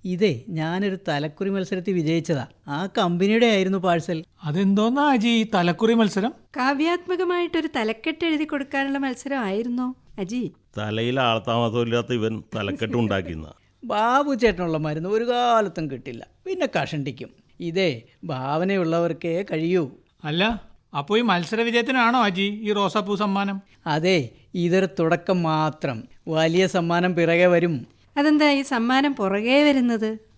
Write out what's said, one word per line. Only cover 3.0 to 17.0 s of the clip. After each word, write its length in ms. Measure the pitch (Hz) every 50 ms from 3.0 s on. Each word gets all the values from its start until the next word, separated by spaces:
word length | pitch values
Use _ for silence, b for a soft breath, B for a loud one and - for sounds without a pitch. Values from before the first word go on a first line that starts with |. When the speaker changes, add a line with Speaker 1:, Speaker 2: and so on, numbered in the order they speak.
| 202 175 175 175 190 202 220 226 240
Speaker 1:
ആയിരുന്നു 320 | 233 214 196 190 190 190
പാഴ്സൽ. 460 | 190 170 185 170 170 156 - 175 160 165 _ _ _ -
Speaker 2:
അതെന്തോന്നാ 600 | 151 147 185 202 190 196 202 214 226 254 285 285 302
അജി 160 | 269 240 202
ഈ 180 | 233 233 226 220 220 220
തലക്കുറി 380 | 190 175 175 170 - 220 226 226
മത്സരം? 400 | 226 220 196 - 202 185 254 330 - _ _ -
Speaker 3:
കാവ്യാത്മകമായിട്ടൊരു 1120 | 294 254 269 285 269 311 330 349 349 349 - 370 349 370 349 359 349 349 330 - 320 311 320 -
തലക്കെട്ട് 500 | 262 220 214 226 220 - 311 320 - 349
എഴുതി 180 | 330 311 294 311
കൊടുക്കാനുള്ള 540 | 302 - 285 269 269 - 277 277 277 277
മത്സരമായിരുന്നോ 1000 | 277 277 269 247 254 - 277 277 269 233 196 190 208 240 247 240 247 254 254 262 _ _ - -
അജി? 340 | - 190 175 233 247 226 180 - _ _ _ _
Speaker 4:
തലയിൽ 420 | 101 104 107 107 110 113 120 123 135
ആൾതാമസമില്ലാത്ത 920 | 127 117 113 113 90 120 117 117 117 113 107 120 120 117 113 120 117 - 127
ഇവൻ 300 | 120 107 113 113 107 - _ -
തലക്കെട്ട് 420 | 110 104 98 98 92 113 110 123
ഉണ്ടാക്കിയെന്ന. 500 | 120 117 107 101 95 90 85 85 80 76 76 - _ _ _ _ _ -
Speaker 1:
ബാബു 500 | 226 214 208 220 233 247 277 285 294 277
ചേട്ടനുള്ള 440 | 220 240 220 196 175 180 170 160
മരുന്ന് 320 | 156 156 156 151 160 165 185
ഒരു 200 | 208 220 233 240
കാലത്തും 600 | 247 240 247 240 233 226 208 190 165 175 160 147
കിട്ടില്ല, 360 | 131 117 - - 120 113 - _ _ _ _
പിന്നെ 240 | 370 381 370 330 262 -
കഷണ്ടിക്കും. 540 | 170 143 - - 151